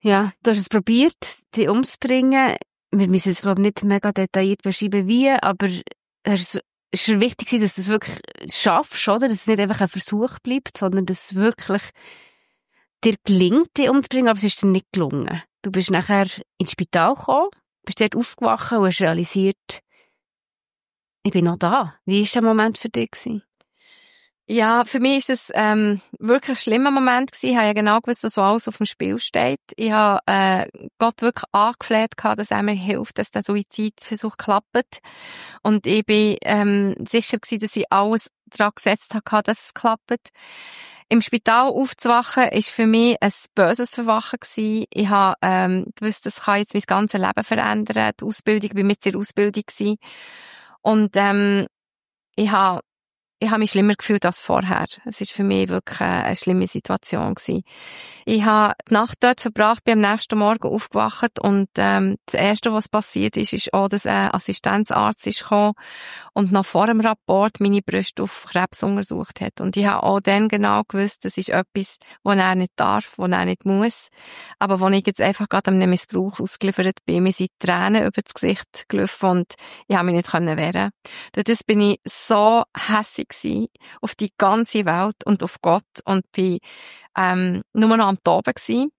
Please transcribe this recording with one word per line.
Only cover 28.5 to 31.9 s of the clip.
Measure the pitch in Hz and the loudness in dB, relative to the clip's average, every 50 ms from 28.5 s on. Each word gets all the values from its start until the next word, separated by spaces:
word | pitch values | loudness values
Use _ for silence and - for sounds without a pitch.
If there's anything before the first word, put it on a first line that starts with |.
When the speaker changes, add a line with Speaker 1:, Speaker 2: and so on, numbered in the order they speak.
| 214 233 - | 2 2 -2
Speaker 2:
auf | - 214 | -6 -6
dem | - 214 | -4 -6
Spiel | - - _ 196 185 202 | -6 -4 _ -4 -4 -4
steht. | 240 - - - - - 247 277 - _ - - | -4 -6 -4 -2 0 0 0 -2 -4 _ -20 -8
Ich | - 226 220 | -4 -2 0
habe, | 214 214 214 208 202 - _ | 2 4 4 4 2 2 _
äh, | - 196 196 190 190 185 185 - - - - - - _ _ | 0 2 2 4 2 2 0 -2 -6 -10 -18 -18 -18 _ _
Gott | 226 233 - - 226 | 0 0 0 0 -2
wirklich | 240 240 - - _ | -2 -2 -2 -10 _
angefleht | - 202 208 226 240 _ - - | 2 2 2 2 0 _ -4 0